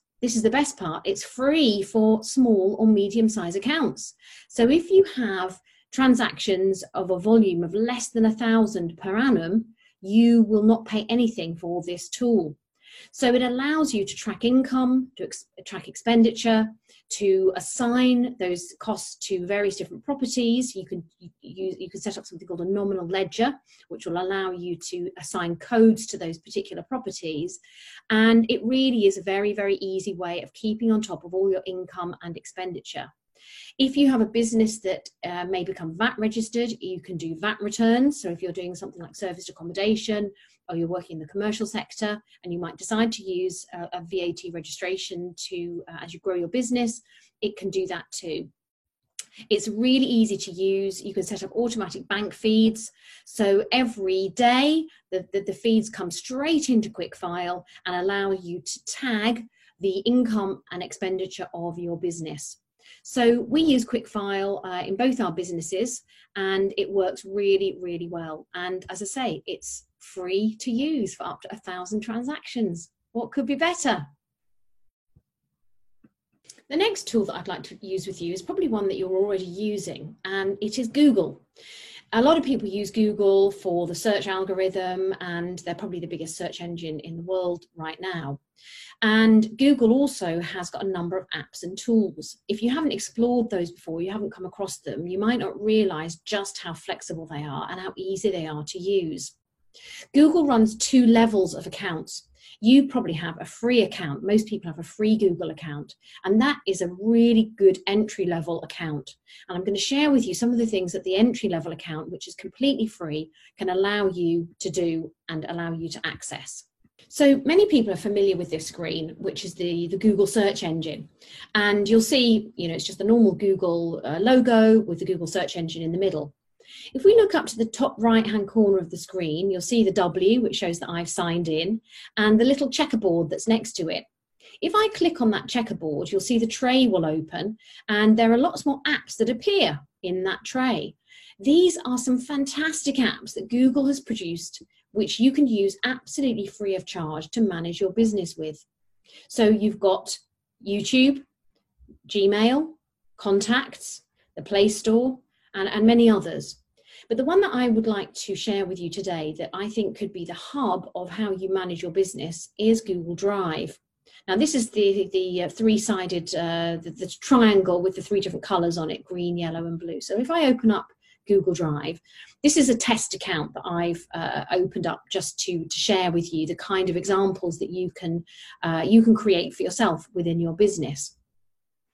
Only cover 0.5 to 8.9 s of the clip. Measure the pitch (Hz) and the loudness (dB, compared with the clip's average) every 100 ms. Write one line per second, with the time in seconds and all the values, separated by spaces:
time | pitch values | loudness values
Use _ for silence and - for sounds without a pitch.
0.5 | 247 294 - 180 165 - 196 - - 269 | 2 -2 -4 -6 -6 -4 -6 -6 -4 0
1.5 | 311 269 202 196 226 214 220 220 - 247 | 4 4 2 0 2 4 4 0 2 4
2.5 | 208 185 214 220 214 196 214 220 214 175 | 6 4 4 4 4 4 2 2 2 -4
3.5 | 185 214 311 247 131 - - - - - | -4 -2 0 0 -4 -14 -18 -20 -20 -10
4.5 | - 233 311 339 381 392 - 226 190 185 | 2 4 4 6 6 6 2 -4 -2 -4
5.5 | 185 _ _ _ - 262 247 226 - - | -8 _ _ _ 2 4 4 2 -2 -2
6.5 | 185 190 190 - - 185 185 196 226 208 | 2 2 -2 -6 -6 -2 -2 6 6 6
7.5 | 170 170 190 233 240 - 233 220 220 233 | 2 -2 0 -2 -2 -4 2 2 2 2
8.5 | 226 208 190 170 | 2 2 0 -6